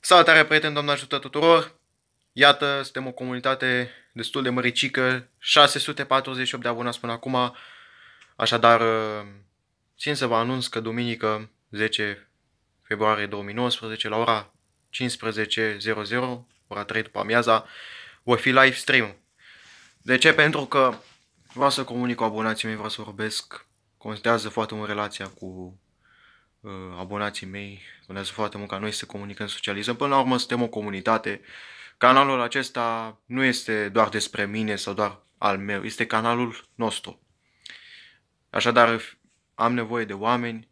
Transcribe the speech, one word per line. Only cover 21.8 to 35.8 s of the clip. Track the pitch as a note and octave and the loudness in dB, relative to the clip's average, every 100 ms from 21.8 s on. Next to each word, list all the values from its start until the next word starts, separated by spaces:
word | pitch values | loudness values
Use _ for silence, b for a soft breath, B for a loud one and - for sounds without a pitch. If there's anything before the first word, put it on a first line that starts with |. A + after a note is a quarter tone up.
comunic | B2+ A#2+ B2 A#2 | -4 -4 -4 -2
cu | |
abonații | A2+ G#2+ A2 A2 A2 | -2 -2 -4 -4 -6
mei, | G#2+ | -8
vreau | G#2+ | -8
să | - | -10
vorbesc. | G#2 G2+ G#2+ - - - _ _ _ _ | -12 -8 -6 -6 -10 -20 _ _ _ _
Contează | G#2+ G#2+ A#2 A#2 G#2+ | -12 -4 2 2 0
foarte | A#2 G#2+ G#2+ | -4 -4 -6
mult | G#2+ | -6
relația | G#2 G#2 - G2 | -4 -6 -8 -14
cu, | - F#2 F#2 F#2 F#2+ _ b b b b b b _ | -12 -14 -14 -16 -18 _ b b b b b b _
uh, | G#2+ F#2+ F#2 F2 | -16 -14 -14 -12
abonații | F#2 G2+ G#2 G2+ F#2+ | -8 -4 -6 -6 -12
mei, | G2+ G2+ G2 B B - | -12 -12 -16 B B -14
contează | G2 F#2+ | -10 -10
foarte | - G#2 G2+ | -4 -6 -6
mult | G2+ | -10
ca | G2 | -6
noi | G#2+ | -6
să | G#2 - | -6 -10
comunicăm, | G#2 G2+ G2+ G#2 | -12 -12 -10 -10
să | |
socializăm. | - - G2+ G#2 A#2 | -6 -6 -4 -4 -2
Până | C#3+ | 2
la | C#3 | 4
urmă, | B2+ B2 | 4 0
suntem | - A#2+ | 0 -2
o | A#2 | -2
comunitate. | G#2+ G#2 G2 G#2 A2 - G2+ B B B B B _ | -4 -6 -4 0 0 -2 -10 B B B B B _
Canalul | B2 C3 C#3 C3 | 6 8 6 2
acesta | A#2+ C#3 B2+ C3 A#2 A2+ A2+ G#2+ _ | 0 -2 -4 -4 -4 -4 -8 -16 _
nu | B2 | 0
este | C3 B2 - G#2+ G2+ | 0 0 -2 -2 0
doar | G#2+ G#2+ | 2 2
despre | G#2+ - - G2+ | 2 -4 -4 -4
mine | G#2+ G#2+ G2 | -2 -4 -4
sau | - | -6
doar | G2 G#2 - _ _ | -2 -4 -4 _ _
al | G2+ G2 | -2 -2
meu, | G2+ G2+ | -4 -6